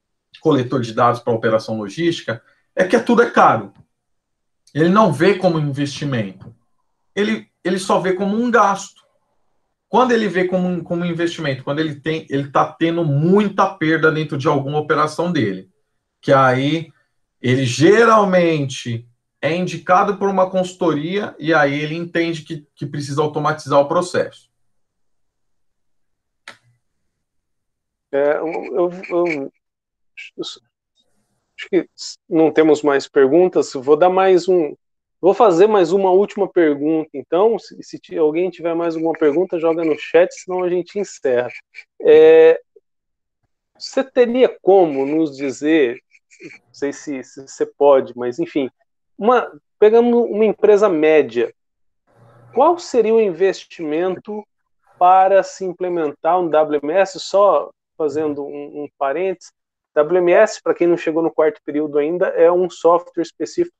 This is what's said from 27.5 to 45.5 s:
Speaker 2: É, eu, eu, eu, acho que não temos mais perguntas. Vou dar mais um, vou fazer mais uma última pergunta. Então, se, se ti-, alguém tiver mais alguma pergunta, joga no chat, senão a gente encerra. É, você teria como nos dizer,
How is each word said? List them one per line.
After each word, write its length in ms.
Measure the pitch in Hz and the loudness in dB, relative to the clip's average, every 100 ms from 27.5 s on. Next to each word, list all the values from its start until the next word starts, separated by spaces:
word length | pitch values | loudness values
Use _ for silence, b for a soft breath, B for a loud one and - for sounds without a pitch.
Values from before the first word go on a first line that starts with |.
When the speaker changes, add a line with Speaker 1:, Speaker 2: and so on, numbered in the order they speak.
| _ _ _ _ _ - | _ _ _ _ _ -6
Speaker 2:
É, 260 | 139 143 156 | -2 0 -2
eu, 140 | 160 - - - | -4 -8 -6 -4
eu, 160 | 175 180 - | -4 -4 -6
eu, 420 | 175 175 147 139 _ _ _ _ _ _ - - - | -2 -2 -4 -10 _ _ _ _ _ _ -20 -20 -14
acho 1300 | - - _ _ _ _ _ _ _ _ _ - - | -14 -16 _ _ _ _ _ _ _ _ _ -20 -4
que 200 | 180 - - - - - | -2 -4 -12 -18 -18 -4
não 220 | 165 156 | 2 2
temos 300 | 156 156 147 | 4 2 2
mais 260 | 147 139 - | 2 -2 0
perguntas. 640 | 147 131 165 180 170 139 | 2 4 4 2 0 -4
Vou 220 | 139 127 156 | -4 0 4
dar 140 | 180 | 4
mais 380 | 185 190 180 180 | 2 2 2 2
um, 280 | 180 147 - _ _ _ - | 0 -2 -8 _ _ _ -2
vou 120 | 170 | 0
fazer 340 | 202 226 165 214 | 4 4 4 4
mais 240 | 208 160 | 4 2
uma 180 | 196 190 | 2 2
última 380 | 185 202 - 185 | 2 0 -4 -2
pergunta. 640 | 180 156 139 151 160 156 | 2 2 0 -2 -4 -4
Então, 460 | 139 - 170 226 202 | -12 -4 0 0 0
se, 180 | - 185 | -8 -20
se 160 | - 147 | -18 -20
ti-, 180 | - 180 | -10 -2
alguém 320 | 151 160 180 | 0 0 -6
tiver 240 | - 170 | -6 -6
mais 220 | 165 170 160 | -4 -4 -4
alguma 180 | 160 | -4
pergunta, 460 | 151 151 147 185 170 | 0 0 0 -2 -2
joga 240 | 165 165 | -2 -2
no 140 | 160 143 | -2 -4
chat, 320 | - 165 185 | 0 0 0
senão 320 | - - 185 | -2 -10 -6
a 60 | 180 | -4
gente 280 | 180 170 208 | -4 -6 -8
encerra. 540 | 185 - 139 123 123 - _ B B - | -10 -6 -2 -2 -2 -10 _ B B -4
É, 580 | - 156 160 160 160 165 _ _ _ _ _ _ _ _ _ _ _ - | 4 6 8 8 6 4 _ _ _ _ _ _ _ _ _ _ _ -20
você 260 | - 269 | -10 -6
teria 460 | 262 254 240 247 214 - | -2 0 2 2 2 0
como 440 | 185 196 170 135 139 | 4 4 4 0 -2
nos 300 | 156 156 135 | 0 -2 -4
dizer, 640 | 139 | -8